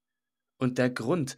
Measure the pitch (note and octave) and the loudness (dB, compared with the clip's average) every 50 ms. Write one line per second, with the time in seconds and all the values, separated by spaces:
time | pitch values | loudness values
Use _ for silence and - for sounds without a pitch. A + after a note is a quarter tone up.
0 | _ _ _ _ _ _ _ _ _ _ _ _ C3 B2 B2 C3 B2 B2+ B2 - | _ _ _ _ _ _ _ _ _ _ _ _ -2 0 2 2 2 2 0 -2
1 | A2+ A#2+ E3 F3+ C#3 C3 - | -2 0 0 0 0 -4 -6